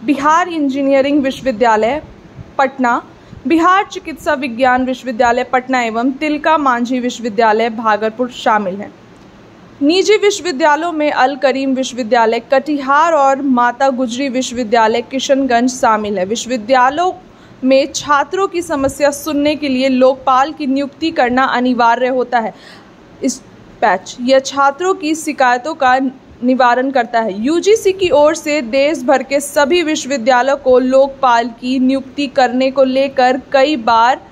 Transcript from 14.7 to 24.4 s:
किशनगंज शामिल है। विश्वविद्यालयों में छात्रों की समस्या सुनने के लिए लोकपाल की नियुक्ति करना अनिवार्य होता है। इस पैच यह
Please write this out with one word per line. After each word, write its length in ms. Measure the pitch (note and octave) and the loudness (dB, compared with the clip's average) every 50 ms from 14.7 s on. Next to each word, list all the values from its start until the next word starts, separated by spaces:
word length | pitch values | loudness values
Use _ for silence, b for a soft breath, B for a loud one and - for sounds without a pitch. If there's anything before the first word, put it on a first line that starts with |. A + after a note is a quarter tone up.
| A3 A#3 A3 G#3+ A3+ B3 A#3 | 2 2 2 2 2 -2 -4
किशनगंज 680 | - C4 C4+ B3 - C#4 C4+ C#4 C4 A#3+ A#3 A#3+ C4 | -4 -6 -6 0 0 0 0 2 2 2 2 2 0
शामिल 480 | B3 - - A#3+ A3 G#3+ G#3+ G#3 G#3 G3 | -2 0 2 2 2 2 0 -2 -2 -2
है। 60 | F3+ | -2
विश्वविद्यालयों 880 | F#3+ G#3+ A3+ - A3 B3 B3+ G#3 G#3 C4 B3+ B3 C4 C#4 D4+ F4 F#4 F4+ - - B B B B B B B | -2 -4 -6 -4 -6 -6 -6 -2 2 2 4 4 2 2 0 -2 -2 -2 -6 -14 B B B B B B B
में 320 | - C4 C4+ C4+ C#4 C4+ C4+ | 0 2 4 4 2 0 -4
छात्रों 540 | - - C#4 D4 C#4 D4 C#4+ F4 F#4 G4 G4 | -10 -2 0 0 0 0 -2 -2 -2 -2 -2
की 140 | - E4+ | -2 -6
समस्या 480 | E4+ - E4 C#4 C4+ C#4 - - D4+ C4+ | -6 -4 -4 -2 -2 -4 -2 0 -2 -2
सुनने 440 | C#4+ C#4+ - D#4+ D4+ C#4+ C#4+ D4 D#4 | 0 -2 -8 -4 -4 -2 0 0 -2
के 140 | D4 D4 C#4+ | -2 -4 -4
लिए 180 | C4 B3 C4 C4+ | -2 0 0 0
लोकपाल 600 | C4 B3+ B3+ C4 C#4 C4 - - C4 B3+ C4+ D#4 D4+ | 2 2 2 2 2 0 0 0 2 2 2 0 -2
की 120 | - D4+ C4 | -8 -4 -4
नियुक्ति 420 | C4+ C4+ C#4+ C4+ - - D#4 E4 | -2 -2 -4 -6 -8 -6 -6 -4
करना 320 | D#4+ - C4 A#3+ B3 B3+ C4+ | 0 0 0 0 2 0 0
अनिवार्य 640 | B3+ - A#3+ B3 B3+ B3+ A#3+ A#3+ A#3 A#3 A#3+ B3 B3 | 0 0 0 0 0 0 2 2 2 2 2 0 -2
होता 320 | C4 B3+ A#3+ A#3+ B3+ A#3+ | 0 -2 -2 -2 -2 -2
है। 140 | A3+ G#3 F3+ B B B B B B B B - - - - - | -2 -2 -8 B B B B B B B B -20 -20 -20 -16 -6
इस 160 | - C4+ B3 - - - - - - - - - | -6 -6 -6 -6 -14 -20 -20 -20 -20 -20 -10 -2
पैच 340 | - A3 F3+ F#3+ F#3+ - - - | 0 0 0 0 -4 -10 -14 -8
यह 180 | B3 B3 C4 C4+ | -2 2 2 2